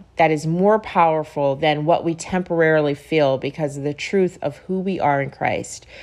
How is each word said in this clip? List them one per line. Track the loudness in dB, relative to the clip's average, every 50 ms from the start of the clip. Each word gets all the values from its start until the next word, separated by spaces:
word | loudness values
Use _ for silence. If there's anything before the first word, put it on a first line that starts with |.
| -18 _ _ 2
that | 2 2
is | 2 0 -2
more | -2 0 2 4 4 4 2
powerful | 0 -2 2 2 2 4 2 0 -2 -4 -4 -2 0 0 0
than | 2 0 0 0 0 2
what | 2 0 2 0
we | -4 -6
temporarily | -6 -8 -4 -4 -4 -2 -2 0 2 2 4 4 4 2 0 -2
feel | -4 -6 -2 0 2 2 2 2 0
because | -4 -6 -6 -4 -6 -6 -6 -6
of | -6
the | -6 -6
truth | -6 -8 -2 0 0 0 0 -2 -6
of | -8 -8 -8 -8
who | -8 -6 -6 -4
we | -4 -4 -4 0
are | 0 0 0 0
in | -2 -4
Christ. | -6 -4 -4 -2 -2 -4 -6 -10 -14 -18 -18 -20 -20 -20